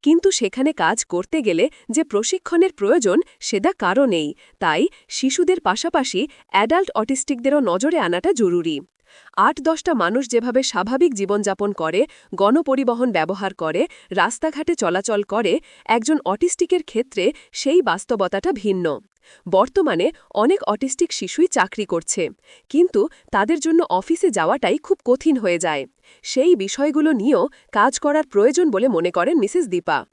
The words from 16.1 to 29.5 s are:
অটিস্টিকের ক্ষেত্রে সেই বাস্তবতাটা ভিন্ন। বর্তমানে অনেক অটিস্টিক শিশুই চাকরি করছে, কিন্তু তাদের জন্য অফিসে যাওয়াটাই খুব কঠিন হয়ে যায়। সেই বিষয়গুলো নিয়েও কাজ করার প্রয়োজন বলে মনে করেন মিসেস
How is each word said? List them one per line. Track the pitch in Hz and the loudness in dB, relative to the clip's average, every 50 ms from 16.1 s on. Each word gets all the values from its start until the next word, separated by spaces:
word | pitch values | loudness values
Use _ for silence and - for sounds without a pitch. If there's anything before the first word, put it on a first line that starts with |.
| 311 285 269 | 0 0 0
অটিস্টিকের | - 196 - 330 359 - - 359 - 370 359 311 | -4 -2 0 -2 -2 0 -2 -2 0 0 -2 -2
ক্ষেত্রে | - - 226 254 _ - 202 180 233 302 - - _ | -4 -4 -4 -4 _ -4 0 0 0 -2 -4 -20 _
সেই | _ - - 277 311 370 | _ -6 -2 2 2 2
বাস্তবতাটা | 294 220 165 185 - - 240 202 190 180 - 196 - 339 | 2 2 -2 -4 -2 -4 -2 -2 -2 -2 -2 -4 -2 -4
ভিন্ন। | 330 214 - 208 190 185 175 160 139 107 _ _ _ _ _ _ - _ _ 180 | -4 -2 -2 -2 -2 0 -2 -4 -4 -6 _ _ _ _ _ _ -20 _ _ 0
বর্তমানে | 180 190 202 - _ 392 349 294 185 165 180 302 330 - _ _ - | 2 2 2 2 _ 0 0 2 0 0 0 -2 -2 -6 _ _ -2
অনেক | 202 214 269 381 403 - | 0 2 2 2 0 0
অটিস্টিক | - 208 208 269 262 - - 349 - - | -4 -4 -2 -4 -6 -2 -2 -4 -4 -4
শিশুই | - 196 180 - - 339 | -8 -8 -6 0 0 0
চাকরি | 381 - 254 185 190 - - 208 | 2 2 0 -2 -2 -2 -8 -6
করছে, | - 180 - - - - 208 165 - - _ _ _ - _ _ _ | -4 -4 -4 -4 -4 -4 -4 -4 -6 -6 _ _ _ -20 _ _ _
কিন্তু | - 294 359 359 - - 214 330 - _ _ _ | 2 2 2 4 2 0 0 0 -4 _ _ _
তাদের | - 202 202 220 330 320 | 0 0 2 2 0 -2
জন্য | - 320 320 330 330 - | 0 2 2 2 2 2
অফিসে | 180 185 196 - 330 - - 349 | -2 -2 0 -2 -2 0 0 0
যাওয়াটাই | 226 185 160 165 240 277 - 180 202 | 2 2 2 2 0 0 0 0 0
খুব | 302 - - 392 _ _ | -2 0 -4 -4 _ _
কঠিন | 240 247 262 - 320 285 | 0 0 2 2 0 0
হয়ে | 254 214 185 175 | 2 2 0 0
যায়। | 165 170 170 151 139 135 - _ _ _ _ _ _ _ | 0 0 -2 -2 -4 -6 -10 _ _ _ _ _ _ _
সেই | - - 254 269 349 359 | -4 0 2 4 4 4
বিষয়গুলো | 220 196 196 - - 277 302 269 311 294 320 | 4 2 -6 -2 -2 -2 0 2 2 2 2
নিয়েও | 302 226 190 269 285 185 185 294 _ _ _ _ | 2 2 2 2 2 2 2 0 _ _ _ _
কাজ | - 214 208 269 269 - | 0 2 2 2 2 0
করার | - 294 285 311 302 | -2 0 0 0 -2
প্রয়োজন | _ - 202 208 262 277 359 349 311 | _ 0 2 4 4 4 4 2 2
বলে | 220 190 233 | 2 2 2
মনে | 269 214 165 165 180 | 2 2 2 0 0
করেন | 175 185 175 262 349 | 0 0 0 2 2
মিসেস | 311 202 - | 0 0 0